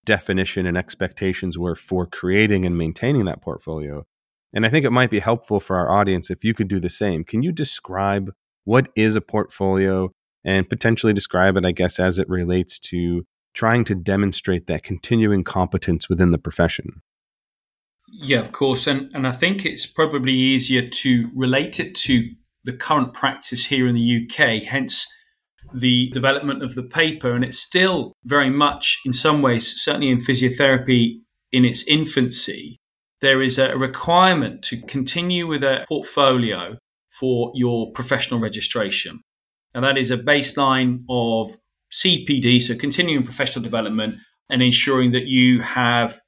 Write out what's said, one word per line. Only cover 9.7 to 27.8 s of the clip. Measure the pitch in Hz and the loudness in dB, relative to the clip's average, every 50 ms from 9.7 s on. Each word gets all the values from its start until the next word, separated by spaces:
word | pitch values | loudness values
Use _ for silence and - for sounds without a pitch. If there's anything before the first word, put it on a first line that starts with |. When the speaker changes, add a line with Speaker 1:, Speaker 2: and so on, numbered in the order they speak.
| 95 95 95 95 95 92 92 92 - _ _ _ _ _ - | 2 2 2 2 2 0 -2 -4 -6 _ _ _ _ _ -4
Speaker 1:
and | - 95 95 90 - | 0 0 0 0 0
potentially | - - - 113 113 - - 110 | -2 -2 0 0 0 2 2 2
describe | 104 98 - - - 90 92 98 90 | 0 0 -2 -2 2 4 4 4 4
it, | 95 90 | 4 2
I | 90 | 0
guess, | 85 87 92 90 - - | 0 0 -2 -2 0 0
as | 92 92 87 | 0 0 0
it | 92 92 - | 0 -2 -2
relates | 92 90 87 87 90 92 90 - - - | -2 -2 -2 0 0 0 0 -2 -8 -14
to | - - - 87 87 85 87 87 87 _ _ _ _ _ - | -10 -8 -4 -4 -2 -2 -2 -2 -4 _ _ _ _ _ -8
trying | - 113 110 117 120 110 | -2 0 2 2 2 2
to | - 101 | 0 -2
demonstrate | 92 85 104 98 98 101 98 - - - - 92 87 - | -2 -2 0 0 2 2 0 -2 -2 -2 -2 -2 -2 -2
that | - 82 - - | -4 -6 -6 -6
continuing | - 92 85 - - 120 113 110 104 104 95 87 | -8 -10 -8 -4 0 2 2 4 4 2 2 0
competence | - - 95 92 90 - 95 - - 85 82 - | 0 0 -2 0 0 -2 -2 0 -2 -2 -2 -2
within | - 92 82 92 87 | 0 2 4 4 4
the | 85 | 4
profession? | 80 - - - - 85 - - - - - - - - _ _ _ _ _ _ _ _ _ _ _ _ _ _ _ _ _ _ _ _ | 2 0 -2 0 0 0 0 0 -4 -10 -12 -14 -16 -20 _ _ _ _ _ _ _ _ _ _ _ _ _ _ _ _ _ _ _ _
Speaker 2:
Yeah, | _ - - 147 135 139 117 | _ -20 -8 -2 0 2 2
of | - - | 0 -2
course. | - - 139 135 127 127 - | -2 0 2 2 2 2 0
And, | 151 139 135 135 - - | 0 0 -2 -4 -6 -6
and | 139 131 | -4 -4
I | 131 | -4
think | 127 127 160 180 196 196 - | -2 0 0 0 0 0 -4
it's | 165 - - - | -6 -6 -6 -8
probably | - - - 160 156 147 139 127 131 131 | -4 -2 0 0 0 0 -2 0 0 2
easier | 127 131 131 135 131 127 - 131 123 117 | 2 2 2 2 2 2 2 0 0 0
to | 120 - - - 131 127 120 117 - - | 0 0 2 4 4 4 2 2 0 -2
relate | 127 131 127 127 139 151 - - - | -2 0 2 2 0 0 -2 -4 -6
it | 170 - - | -6 -2 0
to | - - - 131 117 113 - - - _ _ _ _ - | 0 2 4 2 2 2 -2 -8 -18 _ _ _ _ -10
the | 131 127 | -10 -10
current | 123 - - 156 147 127 240 - | -6 -2 0 0 2 0 -2 -2
practice | - - 135 131 - - - 127 120 - | -2 -2 -2 -2 -4 -6 -4 -2 -2 0
here | - 143 135 127 | 2 2 2 2
in | 123 120 | 2 2
the | 117 | 2
U | 117 120 120 113 117 | 2 2 2 0 -2
K, | - - - 151 120 113 110 | -2 0 2 2 2 2 0
hence | - - 127 139 127 - - - - - - _ _ _ _ _ _ _ _ _ - - 131 | -2 -4 -4 -4 -2 0 0 0 0 -2 -6 _ _ _ _ _ _ _ _ _ -18 -12 -6
the | 127 127 127 123 123 127 127 | 0 2 4 4 4 2 0
development | 127 131 131 135 139 143 - 143 135 - 139 | -2 0 2 2 2 0 -2 -4 -4 -4 -6
of | 123 - | -8 -8
the | 127 127 | -10 -10
paper. | 127 - 160 160 160 151 - - 123 120 | -4 0 0 0 0 0 -2 -4 -2 0
And | 120 127 | 0 0
it's | 123 - | 0 0
still | - - - - 180 | -2 0 0 0 2